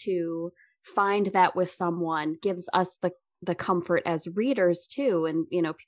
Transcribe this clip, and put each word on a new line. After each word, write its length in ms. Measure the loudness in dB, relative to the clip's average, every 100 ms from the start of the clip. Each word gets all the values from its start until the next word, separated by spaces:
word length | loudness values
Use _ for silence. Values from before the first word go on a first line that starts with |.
to 480 | -4 -2 -2 -4 -6 -10 _ _
find 420 | -6 0 2 2 2
that 240 | 4 4 4
with 140 | 0
someone 640 | 0 -2 0 -2 -2 -2 -2
gives 260 | -4 -4 -2
us 220 | 0 0 -2
the, 100 | -4 -6 _ _
the 120 | -6
comfort 480 | -4 0 0 2 0 0
as 200 | -2 -4
readers 580 | -2 0 2 2 2 -2
too, 360 | -2 0 2 0
and, 200 | -2 -2
you 100 | 0
know, 140 | 0
p-, 100 | -2